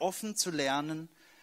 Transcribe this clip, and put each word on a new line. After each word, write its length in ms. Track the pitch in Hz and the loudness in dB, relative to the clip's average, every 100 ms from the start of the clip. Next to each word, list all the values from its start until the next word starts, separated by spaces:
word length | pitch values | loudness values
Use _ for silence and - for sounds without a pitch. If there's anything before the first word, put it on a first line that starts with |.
offen 360 | 170 185 214 208 | -2 0 -4 -2
zu 140 | 185 | 0
lernen, 580 | 156 135 139 151 156 165 - - - | 2 2 2 0 -4 -8 -14 -20 -20